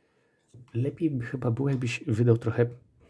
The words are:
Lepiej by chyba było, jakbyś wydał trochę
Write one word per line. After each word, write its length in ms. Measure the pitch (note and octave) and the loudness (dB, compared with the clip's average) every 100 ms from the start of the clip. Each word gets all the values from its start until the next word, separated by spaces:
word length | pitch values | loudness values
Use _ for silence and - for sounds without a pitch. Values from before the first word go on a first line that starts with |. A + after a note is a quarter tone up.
| _ _ _ _ _ B2 - | _ _ _ _ _ -20 -10
Lepiej 360 | A#2 C#3 - D#3+ | -4 -4 -2 -2
by 140 | C3 | -2
chyba 260 | A#2 C3 B2+ | -6 -4 -2
było, 180 | A#2 C#3 | 0 0
jakbyś 360 | C3 B2 - - | -2 -2 -4 -2
wydał 320 | G#2+ A#2+ A2+ | 2 6 4
trochę 280 | A#2 A2+ A#2+ - _ _ _ | 2 0 0 -2 _ _ _